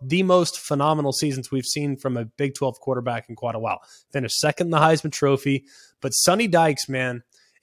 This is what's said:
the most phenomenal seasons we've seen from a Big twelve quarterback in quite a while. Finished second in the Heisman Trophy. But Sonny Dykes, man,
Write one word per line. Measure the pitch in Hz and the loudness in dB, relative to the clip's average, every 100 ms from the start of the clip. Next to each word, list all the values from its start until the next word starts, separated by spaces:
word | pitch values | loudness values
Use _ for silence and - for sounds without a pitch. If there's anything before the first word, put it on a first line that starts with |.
the | 131 175 | -2 0
most | 185 180 170 - | 4 4 2 -4
phenomenal | - 143 147 156 143 | -4 0 2 2 0
seasons | 127 151 131 120 | -2 -2 -4 -4
we've | 135 120 | -4 -4
seen | 147 147 135 | -4 -4 -4
from | 135 120 | -4 -4
a | 113 | -6
Big | - 143 139 | -4 -4 -2
twelve | 135 123 | -4 -4
quarterback | - 127 120 117 - | -4 -4 -4 -6 -8
in | 113 | -8
quite | 120 113 | -6 -4
a | |
while. | 110 95 - - _ | -4 -6 -8 -20 _
Finished | 143 120 - | -6 -4 0
second | 151 - 170 | 0 0 0
in | |
the | 160 | 4
Heisman | 160 160 156 | 4 4 0
Trophy. | - 143 135 143 135 - - - _ | 0 2 2 2 -2 -4 -20 -20 _
But | 135 | -4
Sonny | - - 196 226 | 0 2 4 4
Dykes, | 170 160 139 - | 4 4 2 -4
man, | 131 127 120 - _ _ _ | -4 -4 -6 -12 _ _ _